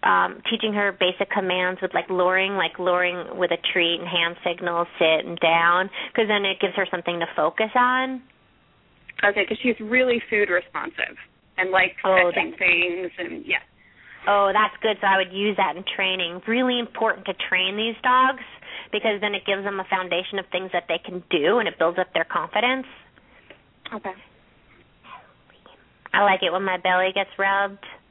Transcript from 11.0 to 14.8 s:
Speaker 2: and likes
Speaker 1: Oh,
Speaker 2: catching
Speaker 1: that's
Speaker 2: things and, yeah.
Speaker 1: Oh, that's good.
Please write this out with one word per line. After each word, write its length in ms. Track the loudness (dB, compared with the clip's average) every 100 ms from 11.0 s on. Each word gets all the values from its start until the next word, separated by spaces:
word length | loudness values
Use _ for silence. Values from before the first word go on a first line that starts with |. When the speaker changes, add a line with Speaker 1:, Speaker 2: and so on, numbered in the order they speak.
| -8 -8 -20 _ _ -4
Speaker 2:
and 140 | 2
likes 240 | 4 2 0
Speaker 1:
Oh, 260 | 2 4 4
Speaker 2:
catching 180 | 2 -4
Speaker 1:
that's 80 | -2
Speaker 2:
things 520 | 0 2 0 -2 -8 -8
and, 260 | -10 -10
yeah. 140 | -6 -6 -6 _ _ _ -20 -8 0
Speaker 1:
Oh, 240 | 4 4
that's 240 | 4 0
good. 200 | 0